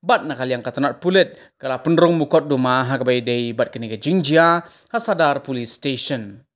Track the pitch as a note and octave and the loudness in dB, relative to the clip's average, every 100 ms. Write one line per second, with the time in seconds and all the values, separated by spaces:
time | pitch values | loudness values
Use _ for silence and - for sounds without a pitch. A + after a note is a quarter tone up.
0 | E3+ D#3+ D#3+ B2+ B2+ B2 A#2+ - C#3 B2 | 0 0 0 -6 -4 -4 -4 -2 -2 -2
1 | F3 F#3+ F3 - - _ C3+ B2+ - E3 | 0 2 2 -2 -20 _ -8 -6 0 4
2 | E3+ E3+ D3 C3 C#3+ C#3 B2+ B2+ B2+ C3+ | 4 4 2 2 2 0 2 2 0 -2
3 | B2 B2 A#2+ A#2+ A#2+ A2+ B2 - A#2 A2 | 0 0 0 -2 -4 -2 -4 -4 -10 -6
4 | C#3+ F#3 C#3+ D#3 E3 E3+ E3+ _ _ A#3 | -2 0 2 4 4 4 -2 _ _ -6
5 | A3+ F#3 D#3 C#3 - B2+ A#2 - C#3+ B2+ | -2 0 2 0 -4 -8 -6 -6 -4 -4
6 | - C3+ G#2 G2+ _ | -4 -6 -6 -16 _